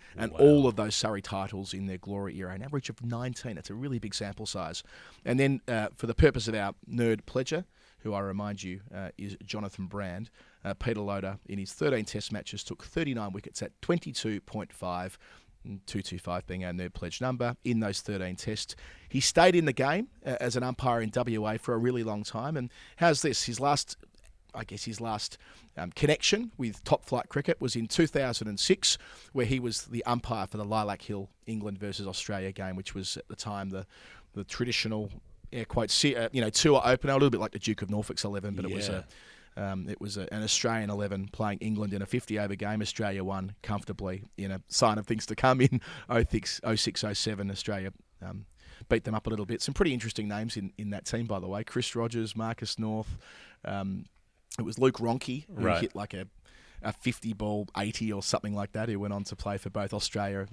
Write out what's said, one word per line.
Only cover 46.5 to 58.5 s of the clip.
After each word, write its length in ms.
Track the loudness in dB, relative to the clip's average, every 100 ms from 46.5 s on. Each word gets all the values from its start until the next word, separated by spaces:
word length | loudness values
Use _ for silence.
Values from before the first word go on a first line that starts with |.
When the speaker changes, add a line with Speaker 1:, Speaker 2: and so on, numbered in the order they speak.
| -4 0
Speaker 1:
oh 100 | 0
six, 300 | 0 -2 -2
oh 80 |
seven. 360 | -2 -2 -2 -2
Australia, 440 | -4 -4 -4 -4 -10 -16 -14
um, 240 | -10 -10 -12 -18 -20 -14 0
beat 160 | 2 2
them 100 | 0
up 120 | 0
a 20 |
little 160 | -2 -2
bit. 160 | -2
Some 120 | -2
pretty 200 | 2 4
interesting 340 | 2 -2 -4 -4
names 300 | -4 -4 -4
in, 160 | -6 -6
in 120 | -6
that 160 | -6 -4
team, 200 | -4 -2
by 140 | -2
the 80 | -2
way. 160 | -4
Chris 320 | -2 -2 -2 0
Rogers, 400 | -2 0 -2 -2
Marcus 420 | -4 -4 -6 -4
North. 400 | -2 -2 -4 -8 -10 -20 -20 -14
Um, 440 | -6 -4 -4 -4 -8 _ _ _ -12 -6
it 40 |
was 140 | -6 4
Luke 200 | 4 4
Ronchi 480 | 0 0 -2 -6 -6 -2
who 60 | 2
Speaker 2:
Right. 140 | 4
Speaker 1:
hit, 140 | 2 -4
like, 180 | -8
a, 140 | -8 -10 -14 -20 -20 -20 -8
a 100 | -6
fifty 400 | -4 -2 -2 -4
ball 340 | -2 -2 -2 -4 -2
eighty 340 | -2 -2 -2
or 80 | -2
something 320 | 0 0 0